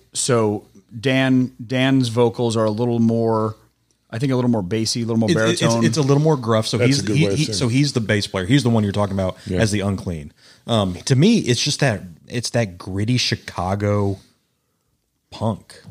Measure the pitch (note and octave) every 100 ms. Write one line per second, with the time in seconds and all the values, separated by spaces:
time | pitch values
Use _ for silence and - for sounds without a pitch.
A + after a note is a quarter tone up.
0 | _ - - A#2+ A2 G#2 - - _ A#2
1 | C3+ C3 C3 B2+ B2+ - A2+ B2+ C3 C3+
2 | A#2+ A2+ A#2+ - A#2+ A2+ A2 G#2+ A#2+ A#2
3 | A2+ A#2 A2+ A2 G#2+ G#2 _ _ _ _
4 | _ A#2 C3+ B2+ B2 A2+ F2 A2 G#2+ B2
5 | A2+ A2+ A2 A2 A2 A#2 A#2 A#2 A2+ D#3
6 | C3+ C#3+ D#3 D3 A2+ A2 A2 A2+ B2 C#3
7 | G2 B2+ G3 E3+ D3+ G2+ B2 B2+ C#3+ B2
8 | G#2 G#2+ - G2 F#2 C#3 A#2+ A2+ G#2 G2+
9 | G2+ G2 F#2 - - F#2 F2+ G2+ G2 F#2
10 | F#2+ D#2+ D2 - - - - A#2 F#2+ F2+
11 | - C3 F#3+ A3+ - A#2+ D3 - C#3+ G2
12 | F2 - - A#2+ - A#2+ A2 F2 - F#2+
13 | G#2+ B2+ - A#2+ - - F2+ G2 G#2 G#2
14 | G2+ G2 - _ _ _ _ _ _ _
15 | _ _ _ - A2 G2 - - -